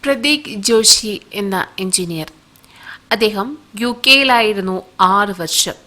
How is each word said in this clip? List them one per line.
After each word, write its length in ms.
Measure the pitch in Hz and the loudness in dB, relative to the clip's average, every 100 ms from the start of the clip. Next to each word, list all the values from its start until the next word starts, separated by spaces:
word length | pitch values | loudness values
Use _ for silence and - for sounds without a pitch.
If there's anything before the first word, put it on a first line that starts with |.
പ്രതീക് 460 | 277 269 277 302 - 214 202 | -2 0 2 0 -2 -6 2
ജോഷി 460 | 226 220 - 220 202 - 202 | 4 4 2 0 -10 -10 -8
എന്ന 140 | 202 190 - - | -4 -4 -4 -6
എഞ്ചിനീയർ. 460 | 190 185 175 165 151 - _ _ _ - - - _ 214 | -4 -4 -4 -6 -10 -14 _ _ _ -20 -20 -20 _ 0
അദ്ദേഹം 320 | 214 214 220 302 - 208 | 0 -2 -6 -10 -16 -6
യു 100 | 240 240 262 | -6 -2 4
കെയിലായിരുന്നു 680 | 269 269 240 220 202 185 185 - - 185 196 | 4 6 4 2 0 -4 -6 -8 0 2 2
ആറ് 180 | 202 185 | 0 -4
വർഷം. 360 | 160 - - - | -4 -2 -2 -6